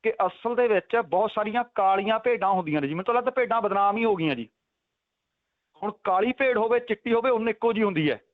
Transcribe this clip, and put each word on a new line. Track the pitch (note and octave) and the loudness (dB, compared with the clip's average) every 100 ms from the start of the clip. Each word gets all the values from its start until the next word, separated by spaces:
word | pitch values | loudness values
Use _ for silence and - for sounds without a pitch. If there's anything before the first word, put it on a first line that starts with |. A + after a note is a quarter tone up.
ਕਿ | A3 A3 F#3 | -4 -2 -4
ਅਸਲ | - A#3 | -2 -4
ਦੇ | A#3+ A#3+ | 0 2
ਵਿੱਚ | G3+ - A3+ | 2 0 -2
ਬਹੁਤ | F3+ F3+ G#3+ | 0 0 0
ਸਾਰੀਆਂ | A3 G#3+ A#3 A#3+ | -2 -2 -4 -4
ਕਾਲੀਆਂ | - F#3+ G3 G3+ A3 | 0 2 2 0 -2
ਭੇਡਾਂ | B3 A3+ F#3+ | 0 0 0
ਹੁੰਦੀਆਂ | F#3+ E3 D3 | 0 0 -2
ਨੇ | C#3 | -2
ਜੀ। | |
ਮੈਨੂੰ | D#3+ | -4
ਤਾਂ | F#3+ | -2
ਲੱਗਦਾ | A#3+ B3 | 0 0
ਭੇਡਾਂ | B3+ A#3 A3+ | -2 0 0
ਬਦਨਾਮ | G#3 G3 G3+ G#3 | 0 0 0 2
ਹੀ | |
ਹੋ | A3+ F#3+ | 0 0
ਗਈਆਂ | D#3+ B2+ | 0 -2
ਜੀ। | A2+ _ _ _ _ _ _ _ _ _ _ _ _ _ | -8 _ _ _ _ _ _ _ _ _ _ _ _ _
ਹੁਣ | G#3 G#3 | -10 -6
ਕਾਲੀ | - F#3 A3+ | -2 0 0
ਭੇਡ | B3 C4 A#3 | 0 0 0
ਹੋਵੇ, | A3 A#3+ | 2 0
ਚਿੱਟੀ | A#3+ G#3+ A#3+ | 0 -6 0
ਹੋਵੇ, | A#3 A#3+ | 0 2
ਉਹਨ | A#3 A3+ | 0 0
ਇੱਕੋ | A3 A#3 | -2 -2
ਜਿਹੀ | A3 | 0
ਹੁੰਦੀ | G#3 E3+ D3+ | 0 2 0
ਹੈ। | A2+ _ | -2 _